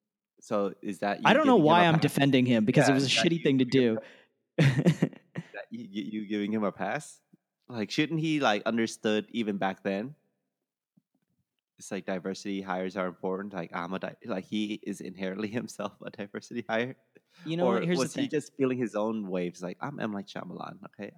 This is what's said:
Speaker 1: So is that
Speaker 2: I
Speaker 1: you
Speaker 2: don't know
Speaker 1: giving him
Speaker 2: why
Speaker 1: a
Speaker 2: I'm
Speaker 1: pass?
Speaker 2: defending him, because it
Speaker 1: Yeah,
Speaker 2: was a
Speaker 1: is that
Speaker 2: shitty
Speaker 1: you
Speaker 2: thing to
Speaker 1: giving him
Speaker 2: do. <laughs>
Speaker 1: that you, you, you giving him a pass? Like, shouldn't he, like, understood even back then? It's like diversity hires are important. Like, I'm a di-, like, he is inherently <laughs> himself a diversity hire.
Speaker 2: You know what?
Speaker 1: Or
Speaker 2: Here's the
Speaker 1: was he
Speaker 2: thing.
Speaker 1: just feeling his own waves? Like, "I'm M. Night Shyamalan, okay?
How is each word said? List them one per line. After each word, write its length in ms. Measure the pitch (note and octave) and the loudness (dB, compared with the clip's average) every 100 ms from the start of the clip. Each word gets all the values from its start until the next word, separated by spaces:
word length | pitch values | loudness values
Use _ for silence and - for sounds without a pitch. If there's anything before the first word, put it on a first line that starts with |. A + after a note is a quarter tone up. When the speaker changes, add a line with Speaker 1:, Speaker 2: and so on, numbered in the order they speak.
| _ _ _ _ | _ _ _ _
Speaker 1:
So 340 | - G#2+ G2 - | -4 0 0 -4
is 180 | G2+ F2+ | -8 -4
that 200 | G2+ G2+ | -2 2
Speaker 2:
I 60 | C#3 | 4
Speaker 1:
you 60 | B3+ | 6
Speaker 2:
don't 100 | C#4+ | 6
know 120 | A#3 | 6
Speaker 1:
giving 80 | D3+ | 8
him 0 | |
Speaker 2:
why 140 | F3 | 6
Speaker 1:
a 20 | E3+ | 6
Speaker 2:
I'm 60 | D#3+ | 4
Speaker 1:
pass? 60 | |
Speaker 2:
defending 440 | D3 - C#3 C3 B2+ | 2 2 4 4 4
him, 200 | A#2 G#2+ | 4 4
because 220 | D3 C3 | 4 6
it 20 | |
Speaker 1:
Yeah, 40 | C3+ | 4
Speaker 2:
was 80 | |
a 40 | C3+ | 2
Speaker 1:
is 80 | - | 2
that 100 | E3+ | 2
Speaker 2:
shitty 120 | E3+ | 2
Speaker 1:
you 60 | |
Speaker 2:
thing 140 | D#3 C3 | 2 2
to 60 | B2 | 4
Speaker 1:
giving 240 | C3 A#2+ | 4 4
him 60 | A2 - - _ _ _ - | 2 -4 -18 _ _ _ 2
Speaker 2:
do. 0 | |
<laughs> 0 | |
Speaker 1:
that 1080 | C#3 B2+ F3 - E3 - _ - - G2+ - | 4 4 4 2 0 -6 _ -14 -12 -14 -12
you, 180 | A2+ G#2+ | -12 -10
you, 140 | G2+ G#2+ G#2+ | -8 -6 -6
you 60 | G2+ | -4
giving 240 | G#2 G#2 | -2 0
him 100 | A2 | 0
a 80 | G2+ | -2
pass? 480 | - F#2+ C#3 - - _ _ _ _ - | -2 -4 -6 -8 -20 _ _ _ _ -12
Like, 240 | A#2+ G2+ | -6 -4
shouldn't 280 | - D3 D#3+ | -2 0 0
he, 200 | D#3+ D3+ | 0 2
like, 240 | B2 G#2 A2+ | 2 2 2
understood 600 | A#2 A2+ - A2 G#2+ G2+ | 0 0 -2 0 0 0
even 260 | A2+ G#2+ G2+ | -4 -4 -2
back 260 | F#2+ F#2+ | -2 -4
then? 320 | G2+ G2 B2+ D3+ _ _ _ _ _ _ _ _ _ _ _ _ _ _ _ _ | -4 -4 -6 -12 _ _ _ _ _ _ _ _ _ _ _ _ _ _ _ _
It's 140 | - | -12
like 140 | G2 F#2+ | -8 -6
diversity 560 | F#2+ F#2+ F#2 G2+ G2 | -6 -6 -8 -6 -6
hires 340 | F#2+ F#2 F#2 F#2+ | -4 -4 -4 -4
are 100 | F#2 | -6
important. 460 | E2+ F#2+ F#2 G2+ | -4 -6 -6 -6
Like, 180 | G2 E2+ | -8 -8
I'm 200 | F2+ F2 | -8 -6
a 60 | F#2+ | -6
di-, 160 | F#2 - A#2+ | -8 -10 -8
like, 200 | F#2+ - | -8 -4
he 340 | G#2+ G#2 G#2+ | -4 -4 -6
is 180 | - F#2 | -8 -8
inherently 460 | - F2+ F#2+ F#2+ G#2+ | -10 -8 -6 -6 -6
<laughs> 100 | A#2+ | -6
himself 340 | A2+ - G#2 - | -8 -8 -10 -10
a 60 | - | -16
diversity 520 | - G2+ A2 - A#2 A2+ | -12 -12 -12 -10 -10 -4
hire. 280 | A2+ B2 - _ _ _ - | -2 -2 -8 _ _ _ -14
Speaker 2:
You 140 | D3+ E3 | -6 0
know 80 | F3 | 2
what? 120 | - | 2
Speaker 1:
Or 40 | E3+ | 2
Speaker 2:
Here's 120 | F3 | 0
the 40 | |
Speaker 1:
was 100 | B2 | -2
he 80 | - | -2
Speaker 2:
thing. 80 | C#3 | -4
Speaker 1:
just 260 | D3+ - - | -4 -4 -2
feeling 220 | C3 B2+ | 0 0
his 160 | A2 G#2 | -2 -2
own 320 | G#2+ A2 F#2+ | -2 -2 -4
waves? 360 | F#2 F2 F2 | -4 -4 -6
Like, 140 | F2+ - | -10 -8
"I'm 180 | C3+ D3 | -10 -6
M. 120 | A2 | -6
Night 160 | G2+ G2 | -6 -8
Shyamalan, 500 | - F2+ F2+ D2+ F2 G2+ | -12 -10 -10 -12 -14 -18
okay? 260 | - G2+ | -14 -14